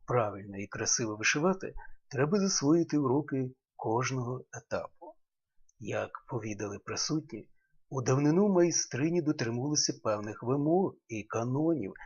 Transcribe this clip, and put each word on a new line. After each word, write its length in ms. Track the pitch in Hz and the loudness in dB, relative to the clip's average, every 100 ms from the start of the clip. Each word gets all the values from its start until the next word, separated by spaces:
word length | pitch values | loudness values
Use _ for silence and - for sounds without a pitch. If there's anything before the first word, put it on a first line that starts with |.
| - | -2
правильно 500 | 123 104 98 98 98 | 2 2 -2 -10 -10
і 80 | 101 | -8
красиво 500 | - 107 - 113 107 | -4 0 0 0 0
вишивати, 560 | 110 151 175 - 110 - - - _ | 0 2 2 0 -4 -10 -12 -14 _
треба 280 | 127 147 202 | 0 2 2
засвоїти 580 | 190 - 139 170 160 151 | 2 2 4 4 4 2
уроки 520 | 135 135 - 135 127 - _ - | 2 2 0 -2 -4 -8 _ -8
кожного 680 | - 117 123 131 120 127 - | -2 0 0 -2 -4 -6 -10
етапу. 600 | 123 - 95 82 - 311 - _ _ _ _ - _ | -16 -6 -6 -6 -12 -20 -20 _ _ _ _ -20 _
Як 320 | 104 110 104 - - | -8 -6 -6 -8 -10
повідали 500 | 120 110 101 104 101 | -8 -6 -6 -6 -8
присутні, 640 | - 107 - 156 151 107 - _ _ _ _ | -8 -6 -4 -4 -4 -10 -14 _ _ _ _
у 140 | 135 | -4
давнину 460 | 120 131 147 170 208 | 0 2 4 4 4
майстрині 760 | 180 175 135 - 120 156 175 | 6 4 2 -2 -2 0 2
дотримувалися 760 | 147 151 117 120 143 147 - 135 | 0 0 -2 -2 0 0 0 -2
певних 380 | 113 107 107 104 | -2 -2 -2 -6
вимог 520 | 117 143 147 175 190 - - | -2 2 4 4 2 -2 -8
і 140 | 110 | -8
канонів, 680 | - 113 120 131 160 156 95 - | -4 -2 0 0 0 0 -2 -8